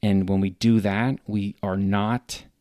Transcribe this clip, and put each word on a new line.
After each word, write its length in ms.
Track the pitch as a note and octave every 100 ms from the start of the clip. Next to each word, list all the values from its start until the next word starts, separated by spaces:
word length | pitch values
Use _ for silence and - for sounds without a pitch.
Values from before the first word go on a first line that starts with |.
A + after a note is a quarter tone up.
And 260 | G#2 G2 F#2
when 140 | F#2+
we 80 | G2
do 320 | F#2+ A#2 A2+
that, 380 | G#2 G2 A#2+ C3+ -
we 300 | G#2+ G2+ -
are 140 | G2+ F#2+
not 680 | G2 G2+ G#2 B2 - - - _